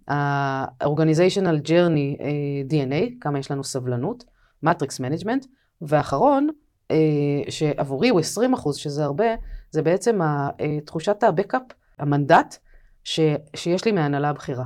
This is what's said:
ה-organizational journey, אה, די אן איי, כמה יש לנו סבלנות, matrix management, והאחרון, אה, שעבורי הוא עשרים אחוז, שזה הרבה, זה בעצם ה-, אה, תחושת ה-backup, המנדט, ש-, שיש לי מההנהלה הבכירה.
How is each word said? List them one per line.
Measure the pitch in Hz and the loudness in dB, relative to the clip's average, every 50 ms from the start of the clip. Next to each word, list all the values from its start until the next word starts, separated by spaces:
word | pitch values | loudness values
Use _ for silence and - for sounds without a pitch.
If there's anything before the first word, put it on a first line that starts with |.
| - - | -8 -6
ה-organizational | 139 147 143 143 143 143 139 139 135 135 135 - - - - 147 147 147 160 160 156 151 180 190 185 202 196 180 160 151 143 - | -4 -2 0 0 0 0 -2 -2 -2 -4 -6 -6 -6 -4 -2 -2 0 2 2 2 4 4 4 2 2 2 0 0 0 0 0 2
journey, | 160 175 175 175 160 151 143 139 143 - | 2 4 4 4 2 2 0 -2 -4 -4
אה, | - 135 147 147 143 143 143 143 139 | -4 -4 -4 -4 -4 -4 -4 -4 -4
די | 131 151 151 135 | -2 0 0 0
אן | 127 | 0
איי, | 139 151 185 247 240 - | 0 0 -2 -2 -4 -6
כמה | - 151 143 139 | -6 -4 -4 -4
יש | 135 - | -4 -4
לנו | 139 139 135 | -6 -6 -6
סבלנות, | - - 135 123 127 123 120 123 180 247 254 - _ _ _ _ _ _ - - | -6 -6 -6 -4 -2 -2 -2 -2 -4 -6 -8 -12 _ _ _ _ _ _ -4 0
matrix | 151 170 165 151 135 - - | 0 0 0 -2 -6 -6 -6
management, | 131 123 147 170 175 208 240 269 269 - _ _ _ _ _ - | -6 -4 -4 -4 -2 -2 -2 -2 -4 -6 _ _ _ _ _ -12
והאחרון, | 170 147 151 151 143 - - 139 208 277 285 269 285 302 311 _ _ _ _ _ _ - | -6 0 0 0 0 0 0 2 4 4 4 4 2 0 -2 _ _ _ _ _ _ 0
אה, | - 160 156 156 151 147 143 143 143 143 117 - | 2 2 4 4 2 2 0 0 0 -2 -2 -4
שעבורי | - - 156 151 143 - - 139 139 131 180 247 | -4 -2 -2 -2 0 0 -2 -4 -2 0 2 4
הוא | 240 175 | 4 4
עשרים | 147 - - 202 226 254 254 | 2 0 -2 0 0 0 0
אחוז, | - - 151 139 | 0 0 -4 -4
שזה | - - 151 143 143 151 | -4 -6 -6 -4 -2 -2
הרבה, | 143 143 143 220 233 226 233 - - - - - _ | -2 0 0 0 0 0 -2 -6 -12 -14 -14 -14 _
זה | - 156 | -4 -2
בעצם | 147 160 175 196 - 240 226 202 | 0 2 2 2 2 2 2 2
ה-, | 165 151 147 143 139 139 - - | 2 0 0 0 -2 -4 -4 -4
אה, | - 151 151 151 147 | -4 -4 -4 -4 -6
תחושת | - - 165 156 - 208 208 - | -6 -8 -6 -2 -2 0 2 2
ה-backup, | 220 170 156 202 - - 254 254 - - _ _ _ _ - | 2 2 2 -2 -2 -2 -6 -6 -6 -20 _ _ _ _ -6
המנדט, | 143 143 143 143 143 135 165 196 285 - - - _ _ - - - - _ _ - | -2 0 2 2 4 6 6 6 6 2 -6 -20 _ _ -20 -20 -20 -20 _ _ -12
ש-, | - - - 160 156 147 143 - - - | -6 -2 2 2 2 2 0 -4 -10 -14
שיש | - - 175 175 180 - | -8 -2 -2 -2 0 2
לי | 226 | 2
מההנהלה | 214 180 151 143 143 139 143 147 | 2 2 2 2 0 0 0 0
הבכירה. | 143 139 - - 139 123 127 | -2 -4 -6 -8 -6 -6 -6